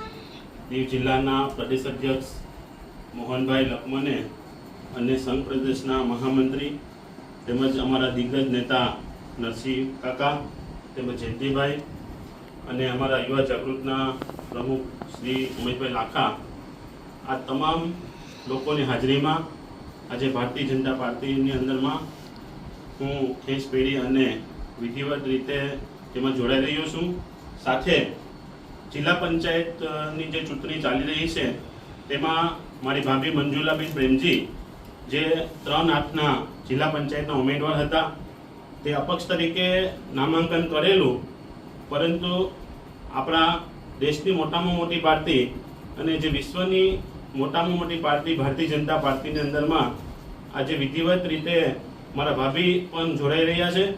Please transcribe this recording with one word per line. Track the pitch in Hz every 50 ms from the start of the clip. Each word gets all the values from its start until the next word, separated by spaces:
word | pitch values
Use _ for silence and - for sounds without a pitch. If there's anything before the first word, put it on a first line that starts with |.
| - - - - - - - - - - - - - -
દીવ | 127 131 127
જિલ્લાના | 127 135 127 123 131 131 135 135 135 135 135 135 - -
પ્રદેશ | 123 117 123 131 131 -
અધ્યક્ષ | 135 120 117 131 135 131 - - - - - - - - - - - - - - - - - - - -
મોહનભાઈ | 120 120 123 127 127 131 131 131 135 131
લખમને | 120 120 - - 131 135 135 143 139 123 110 110 - - - - - - - - - - - - - -
અને | 120 120 131 131
સંઘ | 131 - 127 127 135 139
પ્રદેશના | - 135 131 131 131 123 - - 135 131 131 123
મહામંત્રી | 120 120 117 131 131 135 131 131 131 135 139 143 147 147 - - - - - - - - - - - - - -
તેમજ | 120 120 127 135 131 131 131
અમારા | 127 131 131 127 131 127
દિગ્ગજ | 123 123 120 123 135 135 135 123
નેતા | 123 123 120 - 131 127 123 117 - - - - - - - - - -
નરસિંહ | 117 117 113 - 131 131 127 131 135 131 - -
કાકા | - 127 127 - 143 143 147 - - - - - - - - - - - -
તેમજ | 131 123 123 123
જયંતિભાઈ | 117 117 113 113 127 135 135 135 139 139 143 147 151 - - - - - - - - - - - - - - - - - -
અને | 123 127 131 127
અમારા | 123 127 139 135 131
યુવા | 123 120 123 135 135 135
જાગૃતના | 131 127 - - 131 135 135 135 135 135 131 135 131 131 135 - - - - - -
પ્રમુખ | - 120 123 131 131 131 131 - - - - - - -
શ્રી | 120 127 131 131 131 127 - 117
ઉમેશભાઈ | 120 123 123 127 135 127
લાખા, | 123 120 - - - 147 117 113 104 - - - - - - - - - - - - - - - - - -
આ | - 135 135 -
તમામ | 135 135 135 151 156 165 170 165 170 175 - - - - - - - - - -
લોકોની | 127 135 135 - 151 147 147 135
હાજરીમાં | 131 120 - 131 131 139 139 143 156 160 160 - - - - - - - - - - - - - - 123
આજે | 123 135 131
ભારતીય | 131 120 123 123 - 147 135
જનતા | 131 131 131 131 135 131
પાર્ટીની | 127 123 117 120 117 135 135 135 135 135 135
અંદરમાં | 135 127 127 131 135 131 131 139 - - - - - - - - - - - - - - - - - - - - - -
હું | 139 139 139 139 135 123 127 - -
ખેસ | 135 135 135 - -
પહેરી | 131 131 131 135 139
અને | 131 123 127 131 131 127 113 110 110 - - - - - - - -
વિધિવત | 117 117 120 139 139 143 143 139 131
રીતે | 131 131 127 - 139 143 139 139 143 139 - - - - - - - -
તેમાં | 127 131 135 131
જોડાઈ | 123 120 123 135 135
રહ્યો | 135 147 147 151 160
છું. | 160 - 165 175 180 180 - - - - - - - - - -
સાથે | 160 160 160 - 180 160 139 - - - - - - - - - - - - - - - - - - -
જિલ્લા | 147 143 170 175
પંચાયતની | 175 175 170 165 165 165 170 165 170 170 170 - - 165 156 156 156 151 151 156 160 156
જે | 151 156 160
ચૂંટણી | 156 151 139 131 - 151 156 156
ચાલી | 151 143 135 135 135
રહી | 151 156 160 165
છે, | 165 - 156 135 117 - - - - - - - - - - -
તેમાં | - 143 135 147 160 165 160 170 170 160 - - - - - 127
મારી | 131 139 143
ભાભી | 127 135 135 135 135 160
મંજુલાબેન | 160 147 139 143 139 143 156 160 156 156 156 - -
પ્રેમજી, | 139 131 131 131 131 165 175 127 - - - - - - - - - - - - - - 123
જે | 131 151 156 160 160 160 160 - - - -
ત્રણ | 139 147 160 170 165
આઠના | 151 147 147 - 165 156 147 143 127 120 117 - - - - -
જિલ્લા | 127 143 151
પંચાયતના | 147 151 147 143 139 147 147 147 - 147
ઉમેદવાર | 131 127 139 147 147 147 156 151
હતા, | 147 143 - 160 160 160 156 - - - - - - - - - - - - - - -
તે | 147 147
અપક્ષ | 170 170 180 175 - -
તરીકે | - 180 165 165 165 170 180 185 180 185 185 190 185 - - - - 127
નામાંકન | 135 139 160 165 170 170 165 170 165
કરેલું, | 165 156 160 151 - 190 196 185 151 127 123 123 - - - - - - - - - - - - - -
પરંતુ | 143 143 165 170 170 175 175 180 180 185 190 185 - - - - - - - - - - - - -
આપણા | 131 135 160 160 160 160 170 175 - - - - - - - - -
દેશની | 135 151 151 - - 190
મોટામાં | 185 165 151 151 165 170 180 175 170
મોટી | 170 170 165 175 165
પાર્ટી | 160 156 156 156 - 175 147 127 123 127 - - - - - - - - - 139
અને | 151 160 160
જે | 147 156 151
વિશ્વની | 147 - - - - 180 185 190 190 185 190 190 185 - - - - - - - -
મોટામાં | 135 135 135 135 170 170 180 180
મોટી | 175 170 165 170
પાર્ટી | 165 160 147 147 147 151 165 160
ભારતીય | 139 135 139 135 160 160
જનતા | 147 151 147 147 151 156
પાર્ટીની | 151 135 135 131 - - 151 151 151
અંદરમાં | 143 139 147 147 147 156 165 156 123 120 - - - - - - - - - - - - -
આજે | 139 135 139 160
વિધિવત | 139 135 131 143 165 165 175 180 180 180
રીતે | 180 156 156 151 165 170 165 160 135 - - - - - - - - -
મારા | 143 147 151
ભાભી | 139 131 135 135 139 165 180 180 180 180 - -
પણ | 165 165 165 165 143
જોડાઈ | 143 143 139 156 165 165
રહ્યા | 165 170 170 175 175
છે | 180 185 196 196 196